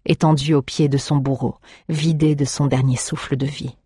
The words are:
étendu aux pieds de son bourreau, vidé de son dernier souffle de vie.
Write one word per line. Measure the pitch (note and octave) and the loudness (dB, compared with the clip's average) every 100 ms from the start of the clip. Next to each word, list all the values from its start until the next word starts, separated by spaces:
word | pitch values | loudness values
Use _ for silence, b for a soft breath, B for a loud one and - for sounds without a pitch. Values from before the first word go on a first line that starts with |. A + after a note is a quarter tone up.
étendu | - - D#3+ D#3 C#3+ | -4 2 4 2 2
aux | D3 | 0
pieds | - - D3 | 0 0 2
de | C3+ | 2
son | - D3 | 0 0
bourreau, | C3+ C3 B2 - B B B | 0 -2 -4 -6 B B B
vidé | D#3 D#3 D#3 D#3 | -2 0 2 2
de | D3 | 2
son | C3+ - C#3+ | -2 0 0
dernier | C3 C3 B2 | 2 2 0
souffle | - D3+ - C3+ | -4 -8 -4 -4
de | C3+ | -4
vie. | C#3+ C3 - | -6 -12 -12